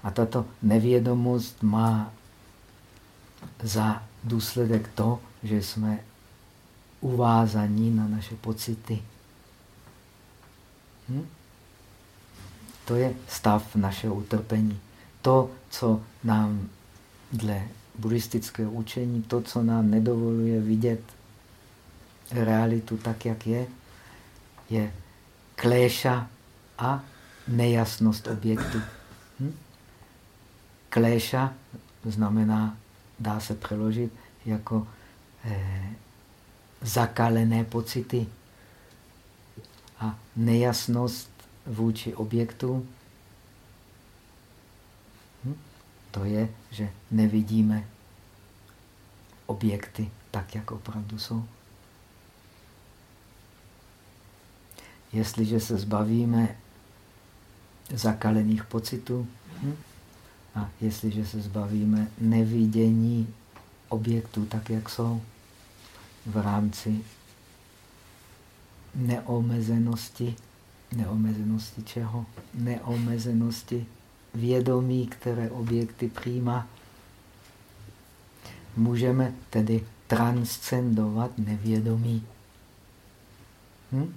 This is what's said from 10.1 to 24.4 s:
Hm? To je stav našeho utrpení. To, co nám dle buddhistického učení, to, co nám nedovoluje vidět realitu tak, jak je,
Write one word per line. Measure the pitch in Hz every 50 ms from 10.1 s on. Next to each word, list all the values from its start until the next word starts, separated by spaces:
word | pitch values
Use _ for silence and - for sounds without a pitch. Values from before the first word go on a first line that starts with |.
| - - - - - - - - - - - - - - - - - - - -
Hm? | 127 139 160 156 - - - - - - - - - - - - - - - - - - - - - - - - - - - - - - -
To | - 120
je | 120 127 131 127 127 - -
stav | - - - 107 104 107 107 - -
našeho | 107 98 98 95 - - 113 101
utrpení. | 101 101 - - 107 107 - 113 110 110 107 104 98 - - - - - - - -
To, | - 135 131 131 131 127 - - - -
co | - - - 113 110 110 110 - - - -
nám | 113 107 107 107 107 104 101 95 92 - - - - - - - - - - - - -
dle | 113 107 104 101 98 98 110 - - - - - 110
buddhistického | 107 110 113 120 113 - - 117 110 - - - 113 107
učení, | 110 117 113 113 - 127 123 123 120 117 110
to, | 113 - 120
co | 113 - - 123 117
nám | 113 117 117 113 107
nedovoluje | 104 110 110 113 120 117 117 117 113 113 113 113 113 113
vidět | 107 107 110 110 117 120 113 110 - - - - - - - - - - - - - - - - - - - - - - - - - -
realitu | 123 120 113 107 110 110 113 113 117 117 110 - 113 110
tak, | - 117 113 107 -
jak | 120 113 110 - 113
je, | 113 120 127 123 - - - - - - - - - - - - - -